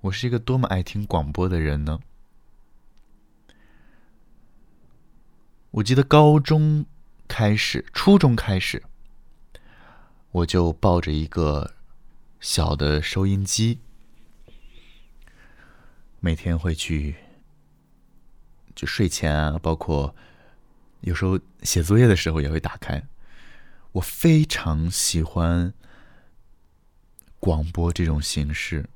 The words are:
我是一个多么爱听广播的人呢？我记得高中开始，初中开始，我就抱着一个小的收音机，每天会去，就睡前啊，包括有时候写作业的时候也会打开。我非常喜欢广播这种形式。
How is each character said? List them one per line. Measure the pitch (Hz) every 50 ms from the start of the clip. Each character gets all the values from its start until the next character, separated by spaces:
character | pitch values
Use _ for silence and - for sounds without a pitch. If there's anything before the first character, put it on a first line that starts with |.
| -
我 | 95 95
是 | 101 123
一 | 123
个 | 120 117
多 | 117 - 127 131
么 | 127 -
爱 | 95 92 87
听 | - - 104 104
广 | - - 85 73 71 76
播 | - 90 92
的 | 92 85
人 | 78 76 73 76 73
呢？ | 76 78 78 - - - - - _ _ - _ - - - - _ - - _ - - - - _ - - _ _ _ _ _ _ - _ - - - - - - - - - _ _ - - _ - - - - - - - - _ - - - - - - - - - - - - - - - _ - - -
我 | - 110 107
记 | 104 131
得 | 131 139
高 | 135 - 151 151 151 151 156
中 | 139 - 156 156 151 151 151 151 151 - - - - - - - -
开 | - - - 113 104 104
始， | 107 - - - 69 - - -
初 | - - - 202 196
中 | 160 139 120
开 | 113 - - 98 92
始， | - - - - - - - - - - - - - - - _ - - - - - - - - - - - - - - - _ - _ -
我 | 90 85
就 | 85 - 92 87 85 80
抱 | - - 104 87 87
着 | 82 -
一 | 76 76 78
个 | 76 - 87 82 76 73 73 - - - - - - - - - - - - - - - _
小 | - - - - 78 82 78
的 | 71 76 73 76 73
收 | 78 - - 98 98
音 | 98 98 98 98
机， | 95 - - 107 113 120 113 - - - - - - - - - - - - - - - - - - - - - - - - - - - - - - - - - - - - - - - - - - - - - - - -
每 | - 87 80
天 | 78 - 90 85 82
会 | 80 92 82
去， | 80 - - 82 76 71 73 73 - - - - - - - - _ _ _ _ _ _ _ _ _ _ _ _ - _ - - - - - - - _ - -
就 | - -
睡 | - - - 110 87
前 | - - - 78 73
啊， | 76 76 76 76 80
包 | - 80 82
括 | 80 - - 80 71 69 69 - - - - - _ - - - - _ _ _ _ _ _ _ _
有 | - 92 87
时 | - 95
候 | 92 95 92 - - _ _ -
写 | - - 92 80
作 | 80 101 113
业 | 123
的 | 120 101
时 | 85 - 90
候 | 78 80 71
也 | 71
会 | 78 82
打 | - - -
开。 | - - - - 73 - - - - - - - - - - - - - - - - - - -
我 | 95
非 | 92 - - - - 165 160 156 156
常 | 151 - - - 80 78 76 80 85
喜 | 92 - - - - 85
欢 | 80 - - 87 85 85 85 87 87 90 - - - - - - - - - - - - _ - - - - _ _ _ _ _ _ _ _ _ _ _ _ - _ _ - -
广 | - - 82 78 76 80 85
播 | 90 85 85 82
这 | - 90
种 | 80 80 76 73
形 | - - 80 73 71 73
式。 | - - - - 76 - - -